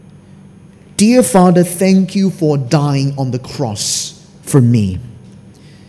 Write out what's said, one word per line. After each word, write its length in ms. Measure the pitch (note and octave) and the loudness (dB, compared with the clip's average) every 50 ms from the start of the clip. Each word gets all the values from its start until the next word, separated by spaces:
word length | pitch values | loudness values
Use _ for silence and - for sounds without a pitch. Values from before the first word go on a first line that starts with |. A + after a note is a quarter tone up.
| - - - - - - - - - - - - - - - - - - - | -20 -20 -20 -20 -20 -20 -20 -20 -20 -20 -20 -20 -20 -20 -20 -20 -20 -10 -2
"Dear 260 | - G3+ A3 B3 B3+ | 0 2 4 4 4
Father, 420 | - - - F#3 F3+ F#3 E3+ F3 F3 | 2 4 4 4 4 4 4 2 2
thank 500 | F3 - - F#3+ F#3+ F#3+ F#3+ F#3+ F#3 - | 0 -2 -2 0 2 2 2 2 0 -2
you 160 | G3+ G3 F#3+ | -2 -2 -2
for 260 | - - E3 D3+ D3 | -2 -2 -2 0 0
dying 560 | C#3 B2+ A#2+ D#3+ D3+ C#3+ D3 C#3 C#3 C3+ C#3 C#3 C#3 | -2 -2 -2 -2 0 0 0 -2 -2 -2 -4 -4 -4
on 140 | C3+ C3 | -6 -6
the 80 | A#2+ B2 | -6 -8
cross 760 | B2+ - - - C#3+ A2 G2+ G#2 - - - - - - - - - - - - | -10 -10 -8 -8 -6 -6 -6 -8 -8 -8 -8 -8 -10 -12 -16 -20 -20 -20 -20 -20
for 180 | - - - C#3+ | -8 0 2 2
me. 380 | A#2+ A#2+ A#2+ A2+ G#2 F#2+ F#2 F2+ - - - - - - - - - - - - - - - - - | 4 4 2 0 0 -2 -6 -8 -12 -16 -20 -20 -20 -20 -20 -20 -20 -20 -20 -20 -20 -20 -20 -20 -20